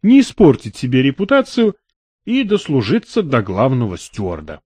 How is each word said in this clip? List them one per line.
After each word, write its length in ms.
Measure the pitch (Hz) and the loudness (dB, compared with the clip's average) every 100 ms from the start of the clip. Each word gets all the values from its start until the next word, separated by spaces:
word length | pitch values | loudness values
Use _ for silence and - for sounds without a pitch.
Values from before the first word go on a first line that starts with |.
не 180 | 196 269 | 6 4
испортить 560 | 247 - 180 123 113 - | 4 4 4 4 -4 -8
себе 260 | 127 127 | -2 0
репутацию 720 | 135 135 196 277 262 - 220 - _ _ _ _ | 0 -2 0 0 0 0 -2 -2 _ _ _ _
и 200 | - 254 | -4 -4
дослужиться 800 | 220 202 - 139 104 214 - 233 | 0 -2 0 -2 0 -2 -2 -4
до 200 | 165 127 | -2 -2
главного 560 | 101 95 131 127 113 87 | -2 -2 0 0 -2 -6
стюарда. 640 | - - 95 82 78 78 | -12 -8 -8 -8 -12 -18